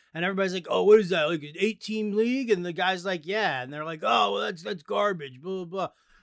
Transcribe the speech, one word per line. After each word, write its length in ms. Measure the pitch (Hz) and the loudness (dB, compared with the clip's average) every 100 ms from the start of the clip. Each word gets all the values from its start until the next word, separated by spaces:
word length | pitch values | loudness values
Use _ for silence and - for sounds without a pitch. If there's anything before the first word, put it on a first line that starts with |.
| _ | _
and 100 | 156 | -4
everybody's 300 | 185 196 190 | -2 0 0
like, 140 | 185 156 | -2 0
"Oh, 140 | 185 | 4
what 160 | 185 220 | 8 8
is 80 | 175 | 8
that, 200 | 180 156 | 2 0
like, 140 | 165 | -2
an 120 | 147 165 | -6 -2
eight-team 540 | 214 190 - 220 214 | -2 -2 -6 -4 -2
league?" 380 | 208 233 262 233 | 0 0 0 0
And 140 | 190 | 0
the 80 | 175 | -2
guy's 320 | 170 180 185 | -2 0 0
like, 220 | 190 180 156 | -2 -6 -4
"Yeah." 360 | 214 190 131 | -2 0 -2
And 100 | 127 | -6
they're 120 | 147 | -8
like, 180 | 160 160 | -10 -4
"Oh, 300 | 208 208 202 | 0 2 2
well, 80 | 202 | 0
that's, 200 | 214 170 | -4 -6
that's 220 | 202 185 | -8 -10
garbage, 580 | - 202 208 180 139 127 | -4 0 0 -2 -8 -14
blah, 220 | 170 190 | -10 -8
blah, 240 | 170 190 170 _ _ _ | -8 -6 -6 _ _ _